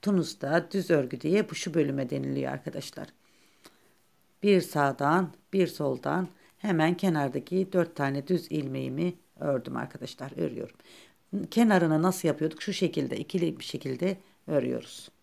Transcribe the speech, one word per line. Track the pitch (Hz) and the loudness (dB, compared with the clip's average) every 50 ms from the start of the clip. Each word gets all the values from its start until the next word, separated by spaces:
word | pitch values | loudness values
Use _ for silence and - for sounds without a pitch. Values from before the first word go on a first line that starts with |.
Tunus'ta | - 202 202 185 160 - - - - 139 151 170 175 - | 2 2 2 2 2 0 -4 -8 -4 2 2 2 2 0
düz | - 196 175 - | -4 -4 2 4
örgü | - 151 135 123 - - | 2 2 2 0 -4 -4
diye | - 151 175 208 214 208 | 0 2 2 2 2 0
bu | - | -4
şu | - - 190 156 | -8 -6 -2 2
bölüme | 170 147 139 139 139 135 123 | 2 2 2 0 -2 -4 -4
deniliyor | 147 139 135 135 135 139 135 131 | -4 -4 -2 -2 -2 -2 -2 -2
arkadaşlar. | 135 139 - 165 156 147 139 - - - 147 - _ _ _ _ _ _ _ _ _ _ _ - _ _ _ _ _ _ _ _ _ _ _ _ _ _ - | -4 -6 -8 -8 -8 -8 -10 -10 -12 -12 -14 -14 _ _ _ _ _ _ _ _ _ _ _ -20 _ _ _ _ _ _ _ _ _ _ _ _ _ _ 4
Bir | 208 202 185 | 6 6 6
sağdan, | 165 - - 151 143 139 135 - 143 143 156 180 190 165 - - _ _ - | 4 2 0 2 2 2 2 2 2 2 4 4 2 0 -6 -14 _ _ 0
bir | 196 180 160 | 2 2 2
soldan | - - 151 139 131 123 - 143 147 180 190 170 - _ _ - _ _ | 0 -2 -2 -2 -2 -2 -2 -2 -2 -2 -2 -4 -8 _ _ -20 _ _
hemen | - 214 185 160 156 160 175 170 | -2 0 2 4 4 4 2 2
kenardaki | - 196 165 151 143 139 127 - 123 - 180 185 190 185 190 | 2 2 2 2 0 0 -2 -4 -6 -2 -2 -2 -2 2 2
dört | 185 170 170 - | 2 2 2 0
tane | - 147 139 135 143 139 - | -2 -2 -2 -2 -4 -2 0
düz | 185 175 175 - | 0 0 0 -2
ilmeğimi | - 156 143 135 131 135 131 131 127 143 170 180 175 - _ _ _ - | -4 -4 -4 -4 -4 -6 -6 -4 -2 -2 -2 -2 -2 -6 _ _ _ -6
ördüm | - 147 139 131 113 135 131 123 | -2 -2 -2 -2 -2 -4 -6 -6
arkadaşlar. | 117 139 - - - - - - 131 139 - - | -6 -6 -8 -12 -14 -14 -12 -12 -12 -10 -6 -4
Örüyorum. | 165 151 - - 113 - - _ - - - - - - _ _ _ _ - 202 - 160 | -4 -4 -4 -6 -10 -12 -12 _ -20 -20 -20 -20 -20 -20 _ _ _ _ -8 -6 -6 -2
Kenarını | - 226 240 226 208 185 170 160 156 156 | 2 4 6 6 6 6 6 6 4 4
nasıl | 165 185 185 - - 165 | 4 2 0 2 0 0
yapıyorduk? | 143 - 156 160 156 - | 0 2 -2 -4 -4 -4
Şu | - - 190 | -8 -6 -4
şekilde, | - 190 170 - - 139 131 - - | 0 0 0 0 -2 -4 -2 -4 -6
ikili | - - - 185 165 165 - - | -8 -4 -2 -2 0 0 -2 -6
bir | - | -10
şekilde | - - 135 - 139 131 127 170 185 196 185 - _ _ _ _ - | -10 -10 -8 -6 -6 -6 -2 -2 -2 -2 -4 -10 _ _ _ _ -2
örüyoruz. | - 147 123 127 127 - - - - - - - _ _ | 0 0 0 0 -4 -4 -6 -10 -18 -18 -18 -20 _ _